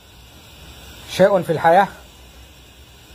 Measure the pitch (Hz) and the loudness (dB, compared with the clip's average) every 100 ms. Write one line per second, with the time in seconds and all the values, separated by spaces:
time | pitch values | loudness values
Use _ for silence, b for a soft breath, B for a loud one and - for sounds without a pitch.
0 | - - - - - - - - - - | -20 -20 -20 -20 -20 -20 -20 -20 -20 -20
1 | - - 190 196 165 151 165 175 196 - | -10 0 0 0 -4 -2 2 2 0 -4
2 | - - - - - - - - - - | -20 -20 -20 -20 -20 -20 -20 -20 -20 -20
3 | - | -20